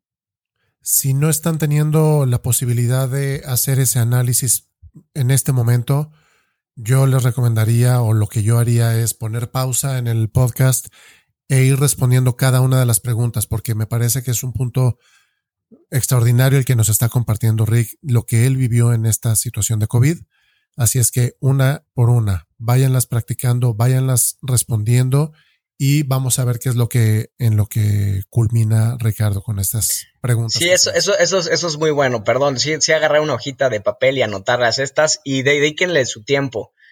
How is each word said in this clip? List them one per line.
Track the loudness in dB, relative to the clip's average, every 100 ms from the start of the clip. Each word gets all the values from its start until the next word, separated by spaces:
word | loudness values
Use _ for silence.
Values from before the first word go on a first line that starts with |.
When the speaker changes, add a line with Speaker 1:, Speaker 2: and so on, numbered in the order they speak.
| _ _ _ _ _ _ _ _
Speaker 1:
Si | -4 -2 -2
no | 0 0
están | 0 -2 -2
teniendo | 0 0 2 2 2 2 2
la | 0
posibilidad | -2 -2 0 0 0 0 -2
de | -4 -4 -6 -6
hacer | -4 0 0
ese | 2 0
análisis | 0 0 0 0 -2 -4 -6 _ -20 -20 _
en | -4 0
este | 0 0
momento, | 0 2 0 0 -2 -4 _ _ _ _ _ _ -12
yo | 0 2 4
les | 2
recomendaría, | 0 0 0 2 2 4 4 2
o | 2
lo | 2 0
que | 0
yo | 2 2
haría | 2 2 2 0
es | -2
poner | -6 -8 -6 -6
pausa | -6 -4 -4 -4 -4
en | -2
el | -2 0
podcast | 0 0 2 2 2 -6 -20 -20 _ _ _ -2
e | 2
ir | 2 2
respondiendo | 0 0 2 2 2 0
cada | 0 2
una | 2 2
de | 2
las | 0
preguntas, | -2 -2 -2 -2 -4
porque | -6 -4 -4
me | -4
parece | -2 -2 -2
que | -4
es | -4
un | -6
punto | -6 -4 0 0 -2 _ _ _ _ _ _ _ -20 _
extraordinario | -4 0 2 2 4 4 2
el | 2
que | 0
nos | 2
está | 0 0
compartiendo | -2 -2 -2 0 0 2
Rick, | 0 -2 -6
lo | -2 -2 0
que | 0 2
él | 0
vivió | 0 2 2
en | 2 0
esta | -2 -2 -2
situación | -4 -6 -4 -2
de | 0
covid. | 2 2 0 -10 _ _ _ _ -4
Así | -2 0
es | 0
que | 0 -2 -2
una | 0 2 0 0 -8
por | 0 2
una, | 2 0 -4 -6 _
váyanlas | 0 2 2 0 -2
practicando, | -4 -4 -4 -2 0 0
váyanlas | 0 0 2 0 0 -2 -4
respondiendo | -2 -2 -2 -2 2 2 2 0 0 -6 _ _ _ -4
y | 0 2
vamos | 0 -2 0 0
a | -2
ver | -2
qué | -2
es | 0
lo | 0
que, | 2 2 2 -2 _
en | 0 2
lo | 0
que | 0 0 0 0 -4 -2
culmina | 0 0 2 2 2 2 0
Ricardo | -4 -2 -2 -2
con | -6 -4
estas | -4 -4 -4 -6 -10 _
preguntas | -2 -2 -2
Speaker 2:
Sí, | -2 2
Speaker 1:
que |
Speaker 2:
eso, | 2 2
Speaker 1:
hacemos. | 0 0 0
Speaker 2:
eso, | 2 0
eso, | 0
eso | -2 -2
es | -2
muy | 0
bueno, | 0 0 0
perdón, | 0 0 0 0
sí, | -4 -2
sí | 0
agarré | 0 2 2
una | 0 -4
hojita | -6 -2 -2
de | 0
papel | -4 0 0 0
y |
anotarlas | -2 -2 -2 0 0 0
estas | -4 0 -2 -2
y | -4 -2
de-, | 0 2
dedíquenle | 0 0 0 0 -2
su | -6
tiempo. | -4 -2 -2 -8 -12 _ _